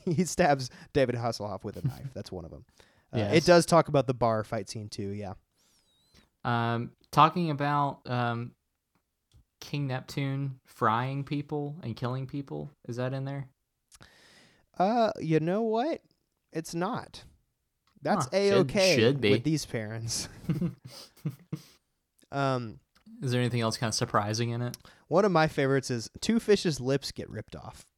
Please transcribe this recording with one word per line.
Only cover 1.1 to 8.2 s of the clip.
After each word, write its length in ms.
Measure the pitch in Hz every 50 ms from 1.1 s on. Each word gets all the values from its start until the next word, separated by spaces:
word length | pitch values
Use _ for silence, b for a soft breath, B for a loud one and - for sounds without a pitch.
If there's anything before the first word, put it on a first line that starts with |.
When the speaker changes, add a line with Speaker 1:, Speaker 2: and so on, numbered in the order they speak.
| 120
Speaker 1:
Hasselhoff 500 | 117 120 120 113 - 98 92 95 95 -
with 100 | 101 95
a 100 | 92 85
knife. 260 | 127 - - 135 135
Speaker 2:
<laughs> 20 | -
Speaker 1:
That's 180 | 98 - -
one 140 | 95 87 82
of 80 | 80 73
'em. 100 | - - _ b b b b b b b b -
Uh, 40 |
Speaker 2:
Yes. 180 | 113 104 101 151
Speaker 1:
it 100 | 170 135
does 200 | 175 175 170 165
talk 240 | - 175 160 156 -
about 180 | 147 139 123
the 60 | 127 127
bar 320 | 110 123 113 113 110 104
fight 240 | - 120 110 98 -
scene, 180 | - 113 107
too, 220 | 107 - - 101 98
yeah. 240 | 101 104 101 92 95 - _ _ _ b b b b b b b b b b b b b b b _ _ -
Speaker 2:
Um, 480 | 123 120 117 117 117 117 117 117 - - _ _ -
talking 380 | - 151 151 160 - 180 170 156
about, 580 | 147 139 143 147 147 147 143 139 143 - -
um, 440 | 127 123 123